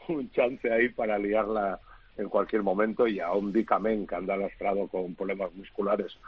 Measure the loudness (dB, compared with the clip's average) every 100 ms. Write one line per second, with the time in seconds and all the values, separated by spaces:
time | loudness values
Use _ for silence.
0 | -6 -4 -2 0 0 0 0 2 2 0
1 | 0 0 2 2 2 0 -2 -4 -10 -20
2 | -14 -8 0 0 2 0 2 2 2 2
3 | 2 2 0 0 2 0 2 2 2 -2
4 | -4 -6 -4 -2 -4 -4 -2 -2 -2 -4
5 | -6 -6 -6 -4 -6 -10 -10 -4 0 0
6 | -2 -10